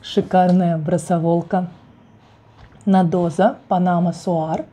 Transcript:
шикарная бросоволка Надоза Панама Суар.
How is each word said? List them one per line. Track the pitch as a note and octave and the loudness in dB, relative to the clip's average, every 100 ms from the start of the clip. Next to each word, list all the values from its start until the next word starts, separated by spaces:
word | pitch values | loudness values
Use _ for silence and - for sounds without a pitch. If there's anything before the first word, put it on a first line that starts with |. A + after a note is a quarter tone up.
шикарная | - - F#3+ F#3 F3+ F3+ F3 E3 | -4 -4 0 2 4 4 2 -2
бросоволка | D#3 F3+ - E3+ E3 E3+ E3+ F#3+ F3+ - - - _ _ _ _ _ _ - - | -2 -4 -2 -2 0 0 0 -4 -4 -12 -20 -20 _ _ _ _ _ _ -20 -8
Надоза | - F#3+ F3 F3+ E3+ D3+ G3+ - - | 0 2 2 0 -2 2 0 0 -4
Панама | F#3 F3+ F3 F3 | 0 0 0 -2
Суар. | E3+ - E3+ D#3+ E3+ D#4 | -4 -4 -4 -4 -6 -8